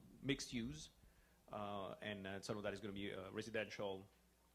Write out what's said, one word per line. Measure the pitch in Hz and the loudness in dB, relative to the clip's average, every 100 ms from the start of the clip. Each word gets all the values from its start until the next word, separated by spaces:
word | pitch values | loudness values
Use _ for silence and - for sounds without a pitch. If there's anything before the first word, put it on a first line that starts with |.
| - - | -12 0
mixed | 135 139 - | 4 4 2
use, | 123 120 156 - - - - - - - | 0 0 -2 -8 -12 -20 -20 -20 -20 -6
uh, | 107 101 101 92 - | -2 0 0 -2 -2
and, | 107 101 95 | 0 0 0
uh, | 98 | 0
some | - 107 | 0 2
of | |
that | 101 | 2
is | 98 | 0
gonna | 104 | 0
be, | 98 101 | 0 0
uh, | 98 92 | 0 -2
residential, | 104 110 110 101 - 101 95 101 - - - - | -2 2 2 2 2 0 0 -4 -16 -20 -20 -20